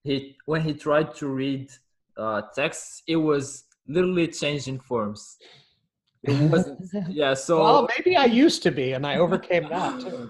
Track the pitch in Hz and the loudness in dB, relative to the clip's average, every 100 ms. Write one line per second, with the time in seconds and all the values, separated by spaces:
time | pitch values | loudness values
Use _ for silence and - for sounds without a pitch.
0 | 143 135 139 - - 156 156 143 151 151 | -4 -4 -6 -12 -4 -2 -2 -4 0 2
1 | 160 - 143 135 139 135 131 - _ _ | 0 -4 -6 -4 -4 -6 -10 -20 _ _
2 | _ - 110 104 - - 156 - - - | _ -8 -4 -4 -6 -4 -4 -6 -14 -12
3 | - 165 156 143 123 - _ _ - 160 | -2 0 2 0 -2 -12 _ _ -6 -2
4 | 185 180 165 - 147 147 135 131 - 120 | 0 0 -2 -2 -4 -4 -6 -8 -4 -4
5 | 104 104 - - - - _ _ _ _ | -4 -8 -16 -20 -20 -20 _ _ _ _
6 | _ _ - 139 151 160 156 - 185 202 | _ _ -2 2 4 2 0 -6 -10 -8
7 | 175 147 139 135 - 165 156 285 233 262 | -4 -2 0 0 2 4 6 6 4 0
8 | 359 359 254 233 311 - 180 139 127 131 | 2 4 4 6 4 4 0 0 -2 -2
9 | 143 139 175 185 - 175 151 175 147 254 | 0 2 2 0 0 0 0 -4 -4 -6
10 | - 127 117 | -10 -10 -12